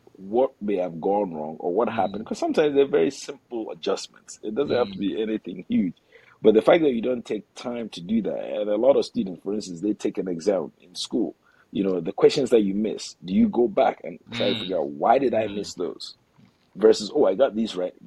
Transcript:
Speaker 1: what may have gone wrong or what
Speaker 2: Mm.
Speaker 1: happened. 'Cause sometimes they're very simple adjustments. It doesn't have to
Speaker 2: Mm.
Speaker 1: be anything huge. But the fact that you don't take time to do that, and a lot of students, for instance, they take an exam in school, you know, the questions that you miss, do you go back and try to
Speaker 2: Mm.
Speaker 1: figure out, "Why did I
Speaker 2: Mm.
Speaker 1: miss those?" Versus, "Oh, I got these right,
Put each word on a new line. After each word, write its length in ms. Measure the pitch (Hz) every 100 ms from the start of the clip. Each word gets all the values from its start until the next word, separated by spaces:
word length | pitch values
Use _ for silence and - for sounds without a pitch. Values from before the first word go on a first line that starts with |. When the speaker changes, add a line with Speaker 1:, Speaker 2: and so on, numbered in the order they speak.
| _ -
Speaker 1:
what 360 | 95 113 135 -
may 160 | 104 95
have 220 | 90 82
gone 320 | 95 101 98
wrong 240 | 78 78 80
or 140 | 87
what 140 | 90 120
Speaker 2:
Mm. 0 |
Speaker 1:
happened. 360 | 113 95 101 113
'Cause 140 | 220
sometimes 340 | 339 254 151 139
they're 100 | 139
very 240 | 143 160
simple 580 | - - 143 - 117 107
adjustments. 680 | 85 98 95 - _ - -
It 120 | - 110
doesn't 200 | 147 123
have 160 | 107
to 60 | 95
Speaker 2:
Mm. 20 |
Speaker 1:
be 220 | 98 76
anything 440 | 110 110 - 92 -
huge. 240 | 120 95 - _ - _ _
But 120 | 113
the 80 | 107
fact 220 | - 180
that 80 | 151
you 80 | 117
don't 220 | 117 123 -
take 180 | 107 - -
time 340 | 123 120 110
to 120 | -
do 200 | 85 113
that, 200 | 90 64 53
and 240 | 78 104
a 60 | 107
lot 180 | 127 127
of 80 | 101
students, 360 | 127 95 82
for 100 | 95
instance, 280 | 104 92 85
they 120 | 101
take 240 | 101 107 90
an 100 | 92
exam 440 | 82 87 95 73 _
in 120 | 87 87
school, 400 | - 131 90 - _ _ _
you 120 | -
know, 160 | 98 90
the 100 | 85
questions 360 | - 147 156 127
that 100 | 120
you 120 | 101 98
miss, 400 | 107 - - - 87
do 80 |
you 140 | 101 113
go 180 | 107 120
back 340 | 98 107 -
and 160 | - 87 -
try 180 | 117 101
to 60 | 98
Speaker 2:
Mm. 0 |
Speaker 1:
figure 220 | 92 90
out, 100 | 71
"Why 280 | 71 95 127
did 140 | 131
I 140 | 110 110
Speaker 2:
Mm. 20 |
Speaker 1:
miss 240 | 101 95 -
those?" 400 | 85 - - - _ _ _ _ _ -
Versus, 360 | 110 107 104
"Oh, 120 | 147 104
I 80 | 95
got 200 | 131 104
these 200 | 110 90
right, 180 | 90 -